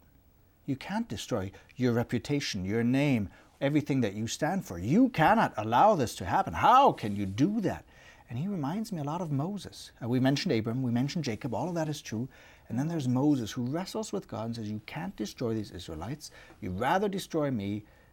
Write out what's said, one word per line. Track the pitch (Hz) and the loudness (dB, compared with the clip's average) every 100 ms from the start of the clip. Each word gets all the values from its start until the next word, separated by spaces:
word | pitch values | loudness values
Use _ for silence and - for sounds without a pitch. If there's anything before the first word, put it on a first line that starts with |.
| _ _ _ _ _ _ | _ _ _ _ _ _
You | - 131 | -6 -6
can't | - 202 233 | -4 -4 -4
destroy | - - 113 95 - - - | -8 -4 -4 -4 -8 -14 0
your | 123 | 2
reputation, | 117 117 123 - 147 - 104 | 2 2 -2 0 -2 -2 -4
your | 92 113 | -2 2
name, | 117 131 147 123 95 - - - | 2 4 4 2 0 -8 -20 -4
everything | 139 147 143 135 | 0 2 2 2
that | 113 | 0
you | 101 113 | 0 -6
stand | - 151 190 | -2 -2 -2
for. | - 87 | -4 -6
You | 98 185 262 | 2 4 4
cannot | 196 160 220 175 - | 6 6 6 4 0
allow | 107 123 202 | 2 6 6
this | 190 113 - | 6 0 -2
to | |
happen. | 90 160 185 | -2 0 0
How | 160 165 254 262 | 2 6 8 8
can | 143 110 | 4 -2
you | 101 98 | -2 -2
do | 101 160 220 | 2 2 2
that?" | 175 85 - - - - - | -2 -2 -8 -20 -20 -20 -10
And | 120 | -6
he | 185 | -4
reminds | 196 135 190 220 | -4 -4 -4 -4
me | 170 | -6
a | |
lot | 143 170 | -4 -4
of | 170 | -2
Moses. | 135 160 202 127 - - - | -2 -2 -6 -10 -16 -18 -8
Uh, | 110 | -2
we | 127 | 2
mentioned | 135 143 190 | 4 2 2
Abram, | 117 110 120 | 0 0 0
we | 127 | 0
mentioned | 120 143 175 | 0 0 -2
Jacob, | 127 104 - | -4 -4 -4
all | 107 160 | -4 -2
of | |
that | 170 156 | -2 -4
is | 147 | -6
true. | - 107 131 - - - - | -6 -6 -6 -10 -20 -20 -6
And | 117 | -4
then | 151 | -2
there's | 170 127 | -2 0
Moses | 127 147 139 107 | 2 4 2 0
who | - | -4
wrestles | 123 156 185 220 220 | -4 -4 -6 -6 -6
with | 202 - | -8 -8
God | 107 113 | -8 -6
and | 117 | -6
says, | 104 | -6
"You | 107 - | -8 -8
can't | 151 185 | -10 -8
destroy | - 208 - 120 | -8 -10 -4 -2
these | 113 101 | -2 -4
Israelites. | 90 - 78 95 151 - - - - | -10 -10 -10 -8 -10 -12 -20 -20 -12
You'd | - 90 | -8 -2
rather | 123 185 208 | 0 0 0
destroy | 185 - 165 143 | -4 -4 -2 -2
me | 123 101 104 - - _ | -2 -4 -6 -8 -20 _